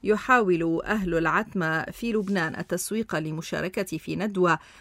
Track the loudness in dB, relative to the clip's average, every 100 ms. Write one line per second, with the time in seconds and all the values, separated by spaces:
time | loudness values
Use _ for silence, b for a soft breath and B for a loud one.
0 | 2 0 4 4 6 2 2 0 0 -2
1 | 0 0 2 0 0 -2 0 0 -2 -6
2 | -2 -2 0 0 0 -4 -4 -4 -2 -4
3 | -2 -2 -2 -6 -6 -4 -4 -4 -4 -6
4 | -6 -4 -2 2 2 2 B B